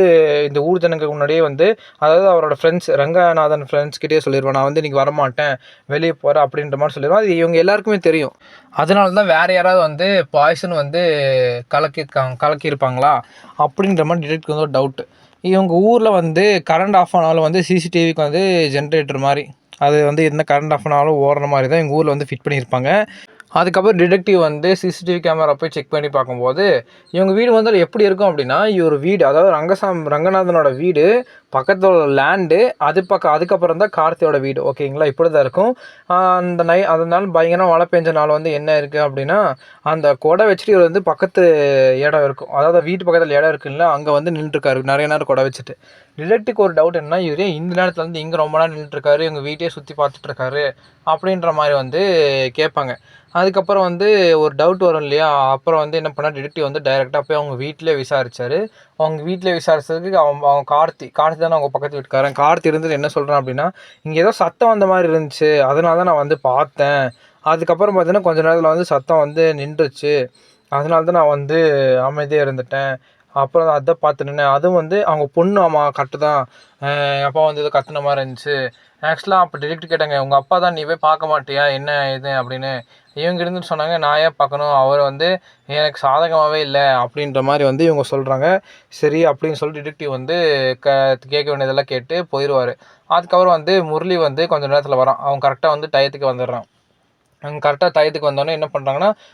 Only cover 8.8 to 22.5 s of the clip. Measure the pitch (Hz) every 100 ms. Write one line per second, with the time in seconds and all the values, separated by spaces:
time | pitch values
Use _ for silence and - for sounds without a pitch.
8.8 | 156 196 196 185 202 160 175 185 175 185
9.8 | 160 151 185 196 151 151 147 170 185 170
10.8 | 143 160 175 151 139 131 127 120 120 147
11.8 | 156 139 143 143 131 127 147 151 160 139
12.8 | 135 127 139 139 - - - - 147 -
13.8 | 196 185 156 170 147 160 156 151 156 139
14.8 | 135 135 - _ _ _ 180 190 190 170
15.8 | 202 240 220 196 165 156 202 196 - 165
16.8 | 196 196 175 180 160 165 156 175 170 185
17.8 | 170 170 165 160 151 156 190 180 156 139
18.8 | 147 151 143 135 139 143 147 - _ -
19.8 | 143 151 147 151 160 147 156 143 151 151
20.8 | 156 147 147 151 139 143 143 143 131 160
21.8 | 156 147 156 143 143 135 -